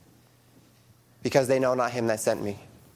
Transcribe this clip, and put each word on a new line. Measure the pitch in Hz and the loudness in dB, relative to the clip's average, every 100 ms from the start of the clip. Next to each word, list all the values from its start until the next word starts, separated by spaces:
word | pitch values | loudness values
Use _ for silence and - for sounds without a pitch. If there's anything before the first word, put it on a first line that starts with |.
| - - _ _ _ - - _ _ - _ - | -20 -20 _ _ _ -20 -20 _ _ -20 _ -8
because | 127 143 127 | 0 2 2
they | 131 | 2
know | 131 127 | 2 0
not | 117 | -2
him | 123 113 | -2 -2
that | 110 | 0
sent | 117 110 | -2 -2
me. | 104 101 - - - | -4 -8 -16 -20 -20